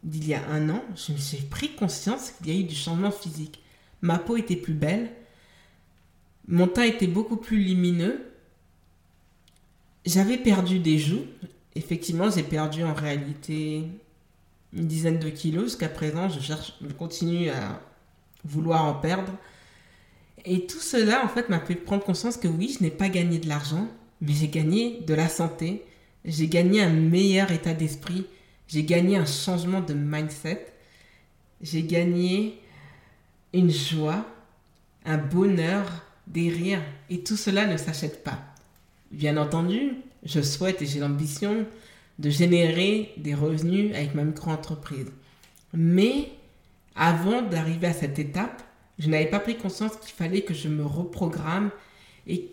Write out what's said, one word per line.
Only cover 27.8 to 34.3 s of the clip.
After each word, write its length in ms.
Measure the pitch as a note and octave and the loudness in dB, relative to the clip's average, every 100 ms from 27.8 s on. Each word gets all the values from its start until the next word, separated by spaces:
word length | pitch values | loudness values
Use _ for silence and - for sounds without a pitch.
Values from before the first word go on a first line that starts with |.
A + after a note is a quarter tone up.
| D#3 C#3+ - F3+ F#3+ - _ _ - | -2 -4 -6 -6 -6 -14 _ _ -6
j'ai 160 | D#3 | -4
gagné 340 | D3+ F3 F3+ G3 | 2 4 4 4
un 80 | D3+ | 2
changement 560 | - - F3+ E3+ F#3+ | -2 -2 0 0 -2
de 140 | D#3+ D3 | 0 -2
mindset, 720 | D3 D3+ D3+ - D#3+ G3+ - - _ _ - _ _ _ _ _ | -2 -2 -4 -6 -6 -6 -8 -20 _ _ -20 _ _ _ _ _
j'ai 200 | D#3 D#3+ | -4 -2
gagné 800 | D#3+ E3+ F3 F3 F3+ F#3+ A3 - - - - - - _ _ _ _ | 0 2 4 4 2 2 0 -4 -20 -20 -20 -20 -20 _ _ _ _
une 180 | F3+ F3+ | 4 4
joie, 520 | D3 C#3 D#3+ D#3 F3+ A3+ | 4 0 0 0 -2 -4